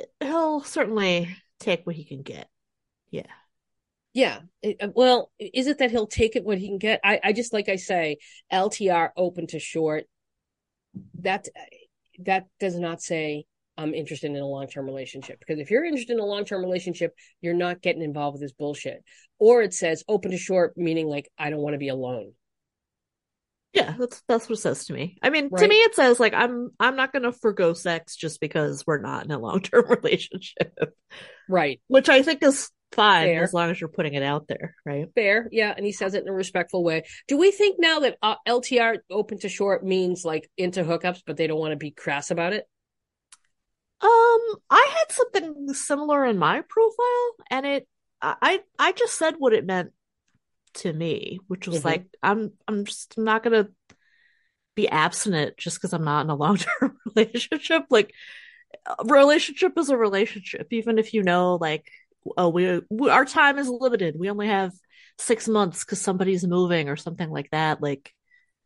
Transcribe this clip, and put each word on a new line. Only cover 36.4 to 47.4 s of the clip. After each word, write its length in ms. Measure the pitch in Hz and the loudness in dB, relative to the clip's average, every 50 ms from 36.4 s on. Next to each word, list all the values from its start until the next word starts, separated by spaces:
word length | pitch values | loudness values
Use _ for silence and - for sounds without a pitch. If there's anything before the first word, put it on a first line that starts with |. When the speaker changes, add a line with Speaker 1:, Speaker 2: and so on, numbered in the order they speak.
| 190 185 - 185 170 - - 185 | -4 -2 -4 -4 -4 -2 -2 -2
Speaker 2:
way. 200 | 170 170 160 160 - - - - - - | 0 0 0 -2 -4 -8 -14 -12 -4 -2
Do 80 | 277 | 2
we 140 | 285 349 403 | 4 4 4
think 260 | 403 - 415 403 381 - | 4 4 2 2 4 4
now 220 | 339 330 320 302 | 4 4 4 4
that, 160 | 285 233 - - | 2 0 0 0
uh, 140 | - 214 - - - | 0 -2 -2 -2 -2
L 160 | 214 240 247 | 0 0 0
T 160 | 240 - 262 240 | 0 2 2 2
R 160 | 226 226 226 190 - - | 2 2 0 -2 -6 -6
open 280 | 180 214 208 - 220 202 | -4 -4 -4 -4 -6 -8
to 80 | - 190 | -8 -8
short 340 | - - 202 196 190 - - | -4 -2 0 0 0 0 0
means, 400 | 190 190 190 185 180 180 180 - | 0 0 0 0 0 -2 -4 -4
like, 260 | 165 156 156 - _ _ | -4 -6 -6 -6 _ _
into 260 | - 185 180 180 190 | -4 -4 -2 -2 -2
hookups, 400 | 170 160 170 165 - 180 180 - _ | -2 -2 -2 -2 -2 -4 -6 -6 _
but 100 | - 147 | -8 -4
they 100 | 151 160 | -2 -2
don't 140 | 156 156 156 | -2 -2 -2
wanna 160 | 156 156 151 | -4 -4 -6
be 140 | 143 160 147 | -6 -8 -12
crass 400 | - - - 170 143 143 - - | -12 -10 -6 -4 -4 -4 -4 -4
about 240 | 180 170 170 180 208 | -4 -2 -2 -2 -2
it? 100 | 208 - _ _ _ _ _ _ _ _ _ _ _ _ _ - - _ _ _ _ _ _ _ _ _ _ _ - | -4 -8 _ _ _ _ _ _ _ _ _ _ _ _ _ -20 -20 _ _ _ _ _ _ _ _ _ _ _ 2
Speaker 1:
Um, 80 | - 427 466 453 466 480 466 453 466 453 415 - _ - | 4 6 8 8 8 8 6 4 2 -2 -6 -8 _ 4
I 180 | 277 403 571 554 571 | 6 6 6 6 4
had 160 | 659 640 640 | 0 -2 0
something 640 | - - 480 480 - 392 330 320 294 294 285 277 269 | 0 0 0 0 0 -2 -4 -6 -8 -10 -8 -8 -8
similar 500 | - - - 294 277 302 294 294 285 269 | -6 -4 -4 -4 -2 0 0 2 2 2
in 140 | 247 214 180 | 2 2 2
my 240 | 156 156 196 285 - | 2 2 2 0 -2
profile, 680 | - - 440 453 440 453 - 480 494 480 480 494 480 466 - | -2 2 4 4 4 2 0 0 0 2 0 0 -2 -6 -8